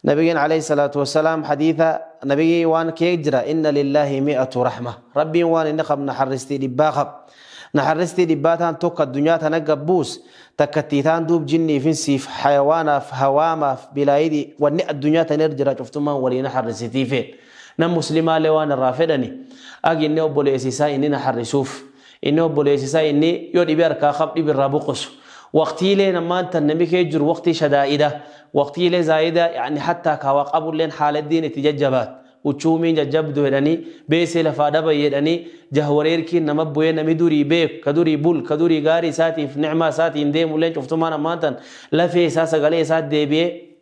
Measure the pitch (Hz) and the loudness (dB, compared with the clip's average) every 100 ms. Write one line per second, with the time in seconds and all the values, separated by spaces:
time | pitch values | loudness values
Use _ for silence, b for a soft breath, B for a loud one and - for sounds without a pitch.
0 | 151 147 165 165 151 160 151 147 143 143 | 2 2 2 2 0 0 0 0 0 -2
1 | 139 156 156 160 147 143 156 156 165 - | -2 0 0 0 -4 0 0 2 0 0
2 | - - 135 139 165 170 165 160 165 160 | -8 -12 -4 0 2 2 2 0 -2 -2
3 | 170 175 147 131 127 160 156 143 139 147 | -2 0 0 0 0 0 0 0 0 0
4 | 143 135 139 135 131 123 127 117 123 113 | 0 0 0 0 -2 0 -2 -2 -10 -12
5 | _ 143 160 165 170 165 156 156 156 143 | _ -4 0 0 2 0 0 -2 -2 -2
6 | 139 127 131 135 127 143 135 127 151 143 | -4 -2 -2 -4 -6 -6 -4 0 0 0
7 | 135 - - B B B B 147 139 156 | -4 -8 -20 B B B B 0 2 0
8 | 175 170 175 151 156 165 170 151 175 170 | 0 0 2 2 2 2 -2 -2 -4 -2
9 | 143 139 151 165 151 165 151 147 151 185 | -2 0 0 2 0 -2 0 -2 2 0
10 | 135 - B B B - 147 156 151 143 | 0 -8 B B B -2 0 0 0 0
11 | 143 165 160 170 143 160 160 143 147 151 | 2 0 2 0 2 0 2 0 0 -2
12 | - 139 - - 139 143 139 165 156 143 | 0 -2 -2 -2 2 4 2 2 2 0
13 | - 131 139 143 165 160 143 127 - 143 | -2 -2 0 2 0 0 -2 -4 -8 -2
14 | 143 143 160 151 139 - 147 160 - 147 | 2 2 2 -2 -4 0 0 0 -4 -2
15 | 147 160 160 151 156 139 139 131 120 147 | 2 2 2 2 0 0 -2 -2 -8 -4
16 | 147 143 127 127 131 131 117 110 120 131 | -2 0 0 -2 -2 -4 -4 -6 -4 -2
17 | 123 131 - B B B B - 170 170 | -2 -2 -4 B B B B -2 0 0
18 | - 156 160 160 156 156 151 135 131 123 | 0 0 2 2 2 2 0 0 0 0
19 | 165 143 117 - B B B B 165 160 | 0 0 -4 -10 B B B B -2 0
20 | 156 156 156 143 143 131 131 120 147 139 | 0 0 0 0 0 0 -4 -2 0 0
21 | 147 139 131 120 117 143 131 - - B | 0 0 -2 -4 -2 -2 -2 -8 -18 B
22 | B B - 151 165 143 143 139 135 160 | B B 0 2 2 2 2 2 0 0
23 | 156 143 160 175 - 175 165 156 165 143 | 2 2 2 0 -2 0 2 2 2 2
24 | 147 143 156 165 151 139 139 147 147 127 | 0 0 -2 -2 0 0 0 0 -2 -6
25 | - - B B B 151 156 - 185 196 | -8 -16 B B B 0 0 0 2 2
26 | 196 180 170 180 180 170 147 160 170 180 | 2 0 -2 -2 -2 0 0 0 2 2
27 | 175 151 147 165 175 160 151 143 139 147 | 2 0 0 0 0 0 2 2 2 2
28 | 147 147 B B B 143 143 170 180 175 | 0 -2 B B B -2 -2 0 0 2
29 | 160 156 165 165 170 127 123 147 156 170 | 2 2 2 2 0 -2 -6 -4 -2 -2
30 | 165 147 139 139 139 160 160 156 160 - | -2 -2 0 0 2 -2 -2 -2 -4 0
31 | 147 147 147 165 156 139 143 143 139 131 | -2 0 0 -2 -2 0 -2 0 0 0
32 | 110 - B B 143 143 160 165 165 160 | -2 -10 B B -4 0 0 2 2 0
33 | 135 156 156 143 143 135 147 160 B B | 0 0 0 0 0 2 2 0 B B
34 | - 160 165 170 160 139 147 156 160 151 | -2 0 2 0 0 0 0 2 2 2
35 | 147 139 151 170 B B B 139 147 147 | 2 0 0 -2 B B B -2 2 2
36 | 156 165 160 170 156 147 156 147 160 160 | 2 0 0 0 0 -2 -2 0 0 0
37 | 156 160 170 151 143 170 160 - 143 147 | 0 2 2 2 2 2 0 -2 -2 2
38 | 175 151 160 160 - 151 170 156 151 165 | 2 2 2 0 -2 0 2 2 2 0
39 | 170 156 165 160 143 139 151 160 160 139 | 0 0 0 0 -6 -2 -2 0 0 2
40 | 165 147 147 151 160 156 165 165 131 160 | 0 0 0 0 0 0 -2 -2 -4 -2
41 | 160 156 156 170 156 120 B B B 156 | -2 -2 -4 -2 -4 -4 B B B 0
42 | 175 175 170 160 160 160 147 165 156 160 | 2 2 2 2 0 2 2 2 0 0
43 | 147 151 147 151 175 320 - - | 0 -2 0 0 0 -4 -18 -20